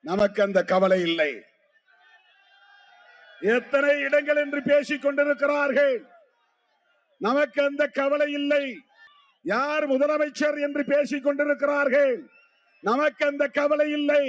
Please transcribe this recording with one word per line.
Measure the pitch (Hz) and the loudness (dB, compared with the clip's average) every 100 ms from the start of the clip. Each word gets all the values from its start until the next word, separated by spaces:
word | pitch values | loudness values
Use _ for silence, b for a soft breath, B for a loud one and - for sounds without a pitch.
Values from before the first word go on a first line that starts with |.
நமக்கு | 143 190 202 202 | -4 0 0 2
அந்த | 202 190 175 | 0 0 0
கவலை | 185 185 185 170 | 2 2 2 0
இல்லை. | 165 151 113 - _ _ _ _ _ _ _ _ 784 762 784 784 - - - - - - - 180 | 0 -2 -4 -16 _ _ _ _ _ _ _ _ _ _ _ _ -20 -20 -20 -20 -20 -20 -8 -2
எத்தனை | 240 - 277 285 285 277 | -2 0 0 2 0 2
இடங்கள் | 294 294 294 | 0 2 0
என்று | 285 285 277 | 0 -4 2
பேசிக் | 285 269 294 | 2 2 -2
கொண்டிருக்கிறார்கள், | 285 277 285 285 285 294 285 254 285 240 - - _ _ _ _ _ _ _ _ _ _ | -2 0 0 0 0 0 0 2 2 0 -6 -20 _ _ _ _ _ _ _ _ _ _
நமக்கு | 202 269 294 285 285 | -2 0 0 0 -2
அந்த | 285 294 285 | 0 -2 0
கவலை | 277 294 294 285 | -2 0 0 -2
இல்லை. | 285 294 269 233 _ _ - _ _ _ | 0 0 -2 -10 _ _ -20 _ _ _
யார் | - 214 277 302 302 | -4 -2 -2 -2 0
முதலமைச்சர் | 269 294 302 302 - 302 294 285 | 0 2 0 -2 -2 -2 0 -4
என்று | 285 | -4
பேசிக் | 269 285 285 294 285 | 0 0 0 -2 -2
கொண்டிருக்கிறார்கள், | 285 294 285 285 285 277 269 277 247 285 _ _ _ _ _ | 0 0 0 0 0 2 2 2 0 -8 _ _ _ _ _
நமக்கு | 190 254 302 294 294 | -2 0 0 0 -4
அந்த | 285 285 - | 0 -2 0
கவலை | 294 294 302 302 | -2 0 0 0
இல்லை. | 285 294 | 0 2